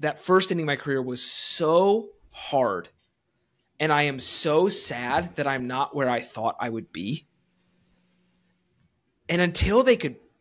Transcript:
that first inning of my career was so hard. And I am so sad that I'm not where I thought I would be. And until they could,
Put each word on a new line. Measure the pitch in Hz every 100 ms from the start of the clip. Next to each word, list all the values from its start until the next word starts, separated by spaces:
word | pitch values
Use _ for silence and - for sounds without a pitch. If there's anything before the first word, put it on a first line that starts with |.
that | 151 151
first | - 185 185
inning | 175
of | 151
my | 139
career | 147 135
was | 127 123
so | - - - - 156 170 196 214 - - _
hard. | - - 143 120 92 85 _ _ _ _ _ _ _ _ -
And | 156
I | 147
am | 147 135
so | - - 160 156 196
sad | - - 120 123 147 175 -
that | 139
I'm | 135 123
not | 127 139
where | 147 127
I | 120
thought | - - 110 -
I | 120
would | 113 -
be. | 80 98 151 - _ _ _ _ _ _ _ _ _ _ _ _ _ _ _ _ _ _ _ -
And | 170
until | 175 175 185 220
they | 262 240
could, | 147 - _ _